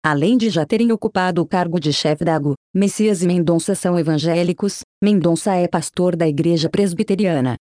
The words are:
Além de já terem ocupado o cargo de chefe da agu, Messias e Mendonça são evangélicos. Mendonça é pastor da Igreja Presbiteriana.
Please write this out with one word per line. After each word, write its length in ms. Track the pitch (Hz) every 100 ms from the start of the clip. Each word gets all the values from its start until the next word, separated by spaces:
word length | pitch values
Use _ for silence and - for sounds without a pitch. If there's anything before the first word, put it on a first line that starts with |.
Além 320 | 160 147 160 247
de 140 | 220
já 140 | 170
terem 280 | 151 220 233
ocupado 500 | 226 220 190 185 175
o 40 | 160
cargo 340 | 185 170 170
de 120 | 151
chefe 320 | 143 156 151
da 120 | 170 160
agu, 180 | 147 139 _
Messias 500 | 185 196 - 214 196
e 40 | 175
Mendonça 480 | 180 165 170 165
são 240 | 190 185 175
evangélicos. 840 | 160 156 160 165 175 175 202 - - _
Mendonça 520 | 202 202 170 165 -
é 120 | 185 175
pastor 480 | 175 151 - 180
da 140 | 175 165
Igreja 400 | 143 165 170 160
Presbiteriana. 880 | 190 202 165 - 190 202 156 127 117